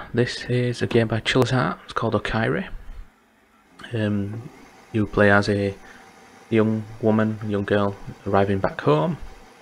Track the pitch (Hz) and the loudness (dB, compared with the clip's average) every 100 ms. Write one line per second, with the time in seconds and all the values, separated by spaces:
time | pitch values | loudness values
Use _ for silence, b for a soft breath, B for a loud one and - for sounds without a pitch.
0 | - 117 123 - - 123 123 117 110 117 | -4 -2 -2 -4 -4 -2 -2 -2 0 2
1 | 110 113 - 135 117 127 143 - - - | 2 0 0 2 2 2 0 -4 -8 -4
2 | 113 110 - 110 117 160 190 - - - | -2 -2 -2 -2 0 -2 -6 -10 -12 -16
3 | - _ _ _ _ _ _ - - 110 | -18 _ _ _ _ _ _ -20 -8 -2
4 | 107 104 98 113 120 - - - - 110 | 0 0 -4 -8 -12 -18 -20 -20 -6 -2
5 | 101 - 104 101 101 101 98 98 B B | 0 4 6 6 4 0 -2 -4 B B
6 | B - - - - 113 107 110 107 - | B -20 -20 -20 0 2 4 0 -4 -2
7 | 113 107 110 107 107 101 101 104 101 101 | 2 2 2 -2 -4 -4 0 2 2 -4
8 | - - 98 98 101 98 101 - - 151 | -12 -10 0 2 2 0 -2 -2 0 2
9 | 160 151 - - - - | 0 -4 -10 -16 -20 -20